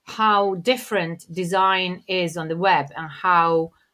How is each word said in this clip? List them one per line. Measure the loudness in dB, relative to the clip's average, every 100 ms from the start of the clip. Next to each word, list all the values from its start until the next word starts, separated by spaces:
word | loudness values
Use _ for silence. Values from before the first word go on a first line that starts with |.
how | -12 0 2 4 2 0
different | -2 -2 -2 -2 -2 -8 -10
design | -8 -2 0 2 2 -2 -6 -4
is | -2 -2 -4
on | -6
the | 0
web | 2 2 0 -10
and | -14
how | -4 2 4 4 2 -2 _ _